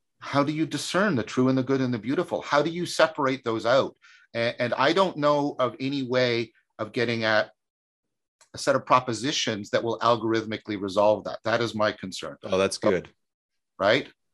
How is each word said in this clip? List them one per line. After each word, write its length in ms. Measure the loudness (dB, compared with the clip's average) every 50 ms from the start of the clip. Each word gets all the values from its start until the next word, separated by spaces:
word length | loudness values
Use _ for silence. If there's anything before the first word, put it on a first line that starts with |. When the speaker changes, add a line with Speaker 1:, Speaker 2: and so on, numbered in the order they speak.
| _ _ _ _
Speaker 1:
how 240 | -10 -2 0 0 0
do 80 | 0
you 140 | 0 -2 -4
discern 500 | -4 -4 -6 -6 -4 -2 0 0 2 0
the 80 | 0 -2
true 260 | -2 0 0 2 2
and 80 | 2 0
the 60 | 0
good 180 | 0 0 0
and 120 | 0 -2 -2
the 60 | -4
beautiful? 420 | -4 -4 -4 -4 -2 -2 -4 -6
How 220 | -2 0 2 2 2
do 80 | 2
you 140 | -2 -4 -6 -2
separate 560 | 2 2 2 2 2 0 0 0 -2 -2 -2
those 220 | -4 -4 -2 0
out? 300 | 2 4 4 2 0 -4 _ _ -20 -20 -20 _ _ -4
And, 220 | -2 -2 -2 -2 -2
and 140 | -4 -2 0
I 180 | 2 2 2
don't 260 | 4 4 2 2 0 0
know 380 | 2 2 2 2 0 -2 -2 0
of 160 | -2 -2 -2 -4
any 240 | -6 -4 -4 -4 -2
way 480 | 0 2 2 2 2 2 0 -2 -6 _ _ _ _ _ -10
of 120 | -10 -6
getting 320 | -4 -2 -2 0 0 0 0
at 280 | 2 2 2 0 0 _ _ _ _ _ _ _ _ _ _ _ _ _ _ _ _ _ _ _ _ -14
a 40 | -4
set 180 | 0 0 0
of 100 | 0 2
propositions 840 | 4 4 4 4 0 -4 -4 -4 -4 -4 -2 -2 -2 -4 -4 -4 -2
that 140 | -2 0 0
will 160 | -2 -2 0
algorithmically 840 | 2 2 2 2 2 0 0 0 -2 -2 -6 -8 -6 -6 -6 -6
resolve 440 | -6 -2 2 4 4 4 4 2 0
that. 140 | -6 -10 -6 -2
That 180 | 0 0 0
is 140 | 0 -2 -2
my 160 | -2 -2 -2
concern. 460 | -2 -4 -8 -12 -10 -10 -10 -12 -12 -14 -6
Speaker 2:
Oh, 140 | -2 0 2
that's 220 | 2 2 0 -2
Speaker 1:
So, 80 | 0 0
Speaker 2:
good. 200 | 0 0 -2 -6 _ _ _ _ _ _ _ _ _ _ _ _ _ 0
Speaker 1:
right? 280 | 2 4 4 2 0 -4 -14 _ _ _